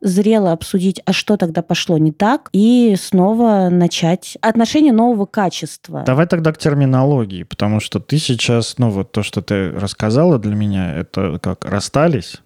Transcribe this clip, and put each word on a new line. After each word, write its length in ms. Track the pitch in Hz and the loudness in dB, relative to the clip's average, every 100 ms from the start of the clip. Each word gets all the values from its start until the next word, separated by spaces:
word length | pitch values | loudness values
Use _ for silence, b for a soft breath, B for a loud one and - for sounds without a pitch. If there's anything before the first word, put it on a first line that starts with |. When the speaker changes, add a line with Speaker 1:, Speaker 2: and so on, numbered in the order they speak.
Speaker 1:
зрело 520 | 196 180 208 220 185 | -2 2 2 2 2
обсудить, 480 | 165 - 196 190 - | -2 -2 -2 0 -2
а 80 | - | -2
что 240 | 190 - 208 | -2 0 0
тогда 260 | 175 165 | 0 -4
пошло 360 | - 175 - 160 | -4 -4 0 2
не 140 | 156 | 2
так, 360 | 151 208 294 - | 2 0 0 -2
и 440 | 190 220 247 233 190 | 2 4 4 4 2
снова 680 | - 185 185 226 233 202 185 | 0 2 2 2 2 2 2
начать 680 | 175 175 - 165 185 - - | 2 2 0 -2 -2 -6 -4
отношения 520 | 226 226 226 302 302 | -2 0 0 4 4
нового 340 | 220 240 220 196 | 4 2 0 -2
качества. 760 | - 180 - 151 - - 147 131 | -2 -2 -4 -12 -14 -14 -6 0
Speaker 2:
Давай 200 | 131 175 | 0 2
тогда 260 | 170 160 | 0 0
к 60 | 156 | 0
терминологии, 840 | 156 143 135 131 139 139 104 90 | 0 2 2 2 2 2 -2 -6
потому 360 | - - 104 107 | -12 -4 -2 -2
что 200 | - 98 | -2 -8
ты 180 | - 151 | -2 -2
сейчас, 580 | - 117 - 117 110 - | 0 -2 0 0 0 -2
ну 120 | 117 | 0
вот 220 | 98 95 | 0 -4
то, 100 | 110 | -4
что 200 | 101 107 | -4 -6
ты 280 | - 101 92 | -2 -2 -2
рассказала 680 | - 101 - 107 123 175 131 | -4 -6 -4 0 2 2 2
для 160 | 104 | 0
меня, 400 | 104 104 98 87 | -2 -2 -2 -4
это 440 | 73 - - 95 80 | -6 -6 -4 -4 -4
как 240 | 92 87 | -6 -8
расстались, 720 | - 101 - 135 165 127 - - | -4 -4 -2 0 2 0 -6 -16